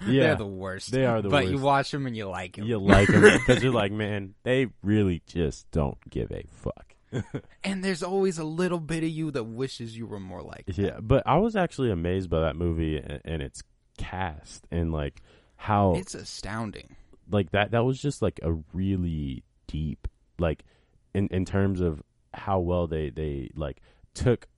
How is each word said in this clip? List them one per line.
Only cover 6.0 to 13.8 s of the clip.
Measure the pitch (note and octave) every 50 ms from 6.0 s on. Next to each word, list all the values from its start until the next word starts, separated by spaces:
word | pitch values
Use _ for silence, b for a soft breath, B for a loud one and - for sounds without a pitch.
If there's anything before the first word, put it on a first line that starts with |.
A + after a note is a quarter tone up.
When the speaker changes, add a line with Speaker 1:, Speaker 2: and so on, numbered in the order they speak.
| - -
Speaker 1:
give | - - A1 G#1
a | - G1+ - -
fuck." | - - - - - - - _ - _ _ -
<laughs> | - B2 G2 - - C#3+ - - - _ -
Speaker 2:
And | G3 G3 F#3+ F#3
there's | G3 F#3 D3+ F#3
always | F3 F#3+ G3 F#3+ F#3+ E3+ D#3+
a | D#3
little | D#3 D#3+ E3 F#3 F3+ F3 E3+
bit | D#3 C#3+ E3 E3 D#3+
of | E3
you | D#3+ D#3 D#3+ D#3
that | C3+ C3+ A2
wishes | A2+ A2+ A#2 C3+ C3+ - - A#2+ A2+ A2+ A2+
you | A#2
were | G#2 G#2+ G2+
more | F#2+ F#2 F2+ F2+ -
like | - - - - G2
Speaker 1:
Yeah, | E2+ G2 G2+ F#2
Speaker 2:
them. | - - A2 A2
Speaker 1:
but | C3+ C3 -
I | G#2+ B2+ E3
was | G#3+ A#3 G#3+
actually | G#3 F3 E3 - - C3 A#2
amazed | G2 E2+ E2 F2 F#2 F#2+ F#2+ E2+
by | E2 D#2+
that | D#2+ D#2+ C2+
movie | D#2+ F2 E2+ E2 D#2+ E2 D#2 D#2 C#2+
and, | - - C#2+ C2 -
and | - D#2+ D#2+
its | C#2 C2+ - - - _ _ _